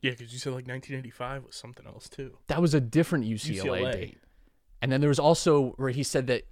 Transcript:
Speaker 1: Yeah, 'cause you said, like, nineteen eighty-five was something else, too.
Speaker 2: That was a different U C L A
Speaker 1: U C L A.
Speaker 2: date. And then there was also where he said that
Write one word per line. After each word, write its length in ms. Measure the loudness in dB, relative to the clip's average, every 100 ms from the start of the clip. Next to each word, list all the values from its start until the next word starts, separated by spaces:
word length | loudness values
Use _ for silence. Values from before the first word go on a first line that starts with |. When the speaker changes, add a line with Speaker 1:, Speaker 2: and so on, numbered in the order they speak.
Speaker 1:
Yeah, 120 | -2
'cause 180 | -4 -12
you 60 | -10
said, 160 | -8
like, 140 | -8 -8
nineteen 300 | -12 -8 -10
eighty-five 440 | -10 -10 -10 -10 -14
was 100 | -18
something 320 | -18 -18 -18
else, 200 | -18 -18
too. 300 | -14 -14 -14 _
Speaker 2:
That 160 | 2
was 140 | 4 4
a 60 |
different 440 | 2 2 2 2 0
U 120 | -4
C 180 | -4 -4
L 160 | -2
A 40 | -2
Speaker 1:
U 40 |
C 20 | -2
L 40 |
A. 40 |
Speaker 2:
date. 240 | -4 -8 -14 _ _ _ _ _ -6
And 80 | 0
then 100 | 2
there 80 | 4
was 100 | 4
also 520 | 4 4 6 4 4 -2
where 120 | -4
he 140 | -2
said 240 | -2 -2 0
that 160 | -2 -2